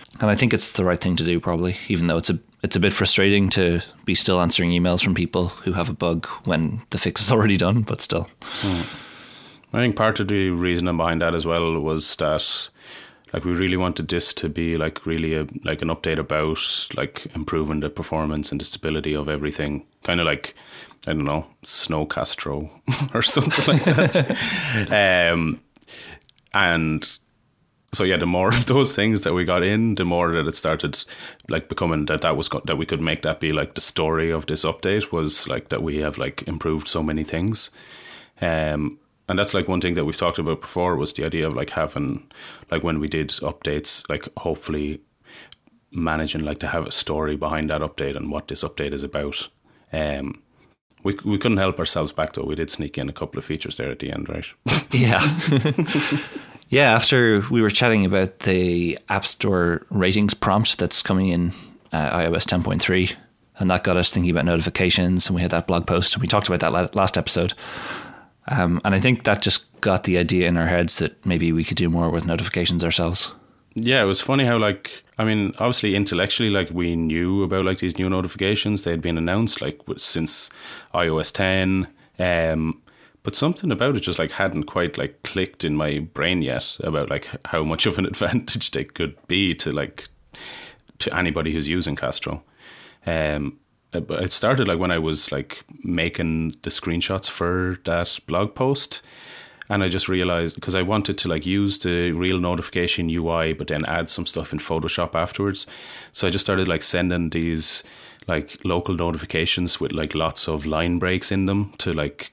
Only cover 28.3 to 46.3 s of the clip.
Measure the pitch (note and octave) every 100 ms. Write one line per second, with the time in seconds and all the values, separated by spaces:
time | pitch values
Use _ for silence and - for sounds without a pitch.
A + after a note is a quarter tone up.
28.3 | F2+ F#2+ A#2+ A#2 C3 C3+ - G#2+ G#2+ E2
29.3 | F2+ F2 F2+ F#2 G#2+ A2+ G2 F2+ F2 E2+
30.3 | E2 D#2 D#2+ D#2+ D#2 D2 - - - -
31.3 | - - E2 - - F2 D#2 D2 D#2 E2
32.3 | D2 - - - D#2 D#2+ D#2 D#2+ D#2 D#2
33.3 | D#2 D#2+ D2+ D2 - - - D#2+ D#2+ E2
34.3 | D#2+ D2+ D#2 D#2+ E2 F#2 G#2 G2+ E2+ D#2
35.3 | - - C2 - - D#2+ D2 D2+ D2 C2+
36.3 | - - D#2 E2 D#2 - E2+ D#2 D#2 D2+
37.3 | D#2+ G2 A2 - - - - - - -
38.3 | _ F2+ D#2+ D#2 D2+ D2+ - _ _ -
39.3 | F#2+ G2+ G2 F2+ F#2 F2+ E2+ D2+ D#2+ F2
40.3 | E2 D#2+ D#2+ - F2+ F2+ E2 D#2 - E2
41.3 | D#2+ D#2+ B1+ D#2 - D#2 - D2 - -
42.3 | - - - - E2 E2+ D#2 D2+ D#2 D2
43.3 | - D2+ D#2 - D2 - - - D2 -
44.3 | - F2 D2+ - D#2 D2 D2+ - _ -
45.3 | - - - _ _ _ F2+ D#2+ D#2 D#2